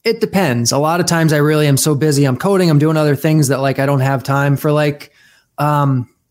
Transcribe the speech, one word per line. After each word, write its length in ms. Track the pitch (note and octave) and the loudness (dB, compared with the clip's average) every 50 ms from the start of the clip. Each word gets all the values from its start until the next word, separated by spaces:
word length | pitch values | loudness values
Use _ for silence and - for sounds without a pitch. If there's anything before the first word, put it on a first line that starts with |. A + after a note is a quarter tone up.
| - | -4
it 160 | A#3 A3+ A3+ | -4 -4 -2
depends. 500 | G#3+ E3+ E3 G3 F#3+ C#3+ B2 A#2+ A#2 A#2+ | -4 -2 -2 0 0 0 0 -2 -2 -2
A 80 | B2+ C#3 | 0 0
lot 220 | D3 D#3 E3 F3 | 0 0 0 0
of 60 | E3 | 0
times 260 | E3+ E3+ E3 D#3+ D#3 D#3 | 0 0 2 2 2 2
I 60 | D3 | 2
really 280 | D3 D3+ D#3 D3+ D3+ | 2 2 2 2 2
am 100 | D3 C#3 | 2 0
so 180 | C3 - D#3+ D3+ | 0 0 0 0
busy, 300 | C3 D#3 D#3 C#3+ C#3 C#3+ | 0 0 0 2 2 2
I'm 120 | C3+ B2+ | 0 0
coding, 340 | B2 - G3 G3+ F#3 F#3 E3+ | 0 -2 0 0 2 2 2
I'm 80 | D3+ C#3+ | 2 2
doing 180 | D3+ D#3+ D#3+ | 2 2 2
other 200 | D#3 D3+ D3 C#3+ | 0 0 0 0
things 320 | C#3+ - D#3+ D#3 D#3 D3 B2+ | 0 0 0 2 2 2 0
that, 120 | C#3 B2+ | 0 -2
like, 180 | C3+ C#3 C3+ C#3 | -2 -2 -2 -2
I 80 | C3+ | 0
don't 140 | C#3 C#3+ C3+ | 0 0 0
have 220 | C3 C#3 C#3 B2+ - | 0 0 -2 -2 -2
time 340 | - C#3 C#3 C#3 C#3+ C#3 | -2 -2 0 0 0 0
for, 140 | C3 - D3+ | 0 0 0
like, 420 | D3 D3+ D3+ D3 C#3+ - - - _ _ _ _ _ _ _ _ _ - | 0 0 0 -2 -4 -6 -10 -20 _ _ _ _ _ _ _ _ _ -4
um, 500 | D3 D3 D3 D3 C#3+ C3+ C3 B2+ A#2+ - _ _ _ _ | -2 -2 0 0 0 0 0 -2 -4 -6 _ _ _ _